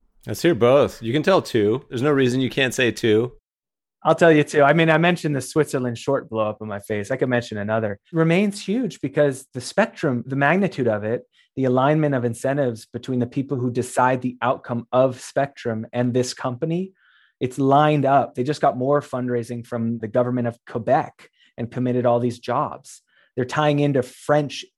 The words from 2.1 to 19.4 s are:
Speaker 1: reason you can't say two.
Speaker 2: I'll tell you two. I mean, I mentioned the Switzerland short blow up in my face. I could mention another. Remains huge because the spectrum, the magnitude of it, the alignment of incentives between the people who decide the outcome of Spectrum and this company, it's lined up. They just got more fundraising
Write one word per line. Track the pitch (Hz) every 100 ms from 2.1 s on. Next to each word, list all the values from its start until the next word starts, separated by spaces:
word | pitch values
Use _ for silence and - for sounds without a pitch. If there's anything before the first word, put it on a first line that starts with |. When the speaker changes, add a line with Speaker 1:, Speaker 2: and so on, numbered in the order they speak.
Speaker 1:
reason | 139 127 131
you | 127
can't | - 131
say | - 123
two. | 104 117 107 127 - _ _ _ _ _ _
Speaker 2:
I'll | - 160
tell | 170
you | 156
two. | 147 151
I | 143
mean, | 160 165
I | 156
mentioned | 175 175 156 139
the |
Switzerland | - 160 143 139 123 117
short | - 135 -
blow | 110 107
up | 104
in | 107
my | 101
face. | - 107 101
I | 131
could | 131
mention | 120 117 107
another. | 104 110 107 98 _
Remains | 165 165 170 208 202
huge | - 226 233 -
because | 139 151 147 131 -
the | 127
spectrum, | - - 226 - 156 123 120
the |
magnitude | 139 143 180 190 - 117
of | 107
it, | 107 120 - _ _
the | - 131
alignment | 127 139 156 147 135
of |
incentives | 120 113 135 139 131 110 -
between | 120 - 127
the | 120
people | 143 135 135
who | 123
decide | 123 110 - 127 131
the | 127 123
outcome | 120 139 - 120 113
of | 127 131 117
Spectrum | - - 139 - 123 110 113
and | 120 123
this | 123 123
company, | - 131 123 160 170 190 _ _ _ _ _
it's | 127 -
lined | 135 139 151 151
up. | 135 139 113
They | -
just | 127 143
got | 143 127
more | 127 147
fundraising | - 127 123 120